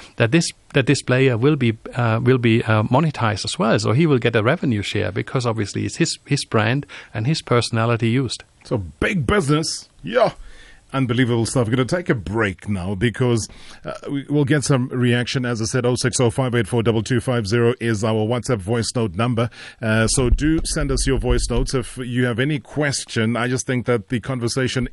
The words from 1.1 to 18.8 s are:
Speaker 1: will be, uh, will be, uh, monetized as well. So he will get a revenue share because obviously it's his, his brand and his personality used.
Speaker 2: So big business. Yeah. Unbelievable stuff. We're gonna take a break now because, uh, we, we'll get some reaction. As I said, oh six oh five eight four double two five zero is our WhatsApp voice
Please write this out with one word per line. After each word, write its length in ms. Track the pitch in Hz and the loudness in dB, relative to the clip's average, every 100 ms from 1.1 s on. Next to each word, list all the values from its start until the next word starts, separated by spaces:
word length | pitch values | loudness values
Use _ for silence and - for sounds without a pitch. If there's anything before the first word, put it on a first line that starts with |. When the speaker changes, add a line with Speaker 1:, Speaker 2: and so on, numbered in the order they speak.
| 123 135 117 | 2 4 4
Speaker 1:
will 200 | 135 151 | 2 2
be, 200 | 120 110 - - | 0 -2 -6 -2
uh, 240 | 120 113 | 0 2
will 160 | 123 131 | 4 4
be, 240 | 117 113 | 4 2
uh, 220 | - 110 | 4 2
monetized 600 | 113 127 165 - 113 98 | 4 2 2 0 -2 -2
as 140 | 107 - | -6 -2
well. 180 | 214 147 | 0 2
So 100 | 110 | 2
he 160 | 117 165 | 2 4
will 120 | 131 | 4
get 160 | 120 117 | 2 2
a 60 | |
revenue 380 | 107 165 156 104 | 2 0 0 -2
share 280 | 95 104 98 | -2 -2 -4
because 340 | 107 117 135 | -4 -4 -2
obviously 400 | 120 110 104 107 | -2 -2 -4 -4
it's 120 | 104 - | -6 -2
his, 240 | 165 - | -4 -4
his 200 | - 143 | -4 -4
brand 420 | - 117 107 135 - - - | 0 0 2 0 -4 -14 -12
and 140 | 110 113 | -4 -2
his 160 | 160 | -2
personality 680 | - 120 - 113 113 117 117 | 0 0 0 0 0 2 2
used. 340 | 123 123 - - _ | 0 -2 -6 -14 _
Speaker 2:
So 160 | - 120 | -6 -4
big 480 | 87 - - 202 127 | -4 -4 -2 0 0
business. 600 | 208 139 151 160 - - _ | 0 2 0 0 -6 -12 _
Yeah. 300 | - 240 208 - - - - - - | -2 2 2 0 -16 -20 -20 -20 -6
Unbelievable 520 | 139 127 117 120 120 110 | -2 0 2 2 2 2
stuff. 200 | 131 110 | 0 0
We're 80 | 117 | 0
gonna 100 | 123 | 0
take 240 | 180 175 | -2 0
a 40 | |
break 540 | 139 80 110 104 92 - | -2 -2 -2 -2 -2 -4
now 260 | 101 90 | -4 -4
because, 540 | 98 120 101 127 117 - - - - | -2 -2 0 0 0 -2 -12 -20 -16
uh, 120 | 73 - - | -12 -12 -6
we, 160 | 139 135 | -6 -2
we'll 160 | 147 | 0
get 180 | 139 151 | 2 2
some 260 | - 135 127 | 2 0 0
reaction. 580 | 127 123 120 120 139 123 | 0 2 2 0 -2 -2
As 160 | 120 | -2
I 20 | |
said, 220 | 110 131 120 | -2 0 0
oh 80 | |
six 260 | 127 - - | 0 0 2
oh 80 | - | 0
five 260 | - 127 | 2 0
eight 140 | 117 - | 0 0
four 140 | 110 | 0
double 200 | 113 113 | 2 0
two 160 | 101 123 | 0 -2
five 280 | 131 120 98 | 0 -2 0
zero 260 | 120 117 127 | 2 2 2
is 240 | 117 110 | -2 0
our 220 | 110 110 107 | 0 0 0
WhatsApp 320 | 123 107 117 | -2 -2 -4
voice 320 | 90 117 | 0 -2